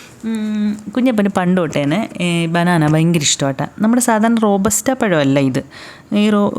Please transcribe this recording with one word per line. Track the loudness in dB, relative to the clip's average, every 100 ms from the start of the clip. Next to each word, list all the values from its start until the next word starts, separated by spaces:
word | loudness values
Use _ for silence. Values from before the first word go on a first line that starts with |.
| -20 -12 -8
ഉം, | -6 -4 -2 -2 -4 -6
കുഞ്ഞപ്പന് | -2 0 2 0 0
പണ്ട് | 0 0
തൊട്ടേ | 0 -2
തന്നെ, | -2 -2 -4 -4
ഏ, | -2 -2 0
ബനാന | 0 2 2 2
ഭയങ്കര | 2 2 2 0
ഇഷ്ടമായിട്ടാ. | -2 -2 -4 -6 -2
നമ്മുടെ | 0 0 2
സാധാരണ | 2 2 2
റോബസ്റ്റ | 2 2 0 -2 -2 -2
പഴമല്ല | 0 2 2 2 2
ഇത്. | 0 -6 -12 -20 -20 -4 0
ഈ | 2
റോ-, | 2 0